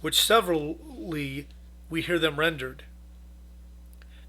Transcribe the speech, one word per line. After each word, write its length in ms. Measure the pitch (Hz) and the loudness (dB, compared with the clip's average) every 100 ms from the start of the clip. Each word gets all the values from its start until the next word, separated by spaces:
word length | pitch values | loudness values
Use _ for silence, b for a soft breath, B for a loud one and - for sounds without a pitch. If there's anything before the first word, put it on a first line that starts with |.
which 200 | - - | 0 2
severally 1300 | - 226 185 165 147 165 - 254 196 156 139 135 147 - - - - | 6 6 6 0 0 -8 -12 -12 -6 -4 -4 -6 -12 -18 -20 -20 -6
we 120 | 160 | -4
hear 160 | 165 175 | 0 2
them 220 | 160 147 | 2 2
rendered. 440 | 160 156 131 131 - - - - - - - - - - - - b b | 0 0 -8 -10 -18 -20 -20 -20 -20 -20 -20 -20 -20 -20 -20 -20 b b